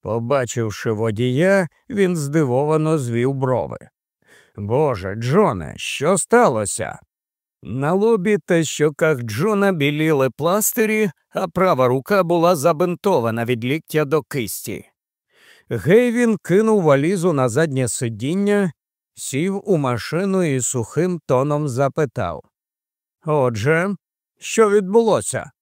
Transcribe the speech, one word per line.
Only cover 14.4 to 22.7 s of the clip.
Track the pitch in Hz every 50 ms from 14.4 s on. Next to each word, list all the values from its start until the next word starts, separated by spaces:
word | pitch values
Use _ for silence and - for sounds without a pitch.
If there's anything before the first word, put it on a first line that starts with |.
| 113 92 - - - - 98 - - _ _ _ _ _ _ _ _ _ _ _ _ _ - _ _ _
Гейвін | - 110 82 147 185 233 247 247 226 247 240 226 214 - _
кинув | - 170 202 220 220 220 208
валізу | 170 151 139 135 143 170 208 180 165 185 156
на | 139 127 123
заднє | 107 143 165 160 131 135 127
сидіння, | 113 - - 127 117 113 101 120 139 175 196 202 202 208 202 196 175 - _ _ _ _ _ _ _ _
сів | - - - - 135 165 196 196 202 - -
у | 190
машину | 156 139 127 120 110 - - 147 170 196 196 190 185 180
і | 156 135 131
сухим | 120 - - 123 110 - - 147 170 185 180 160 _
тоном | - 135 127 139 147 147 147 151 143
запитав: | 117 123 139 135 - - 151 117 _ 127 101 87 80 65 _ _ _ _ _ _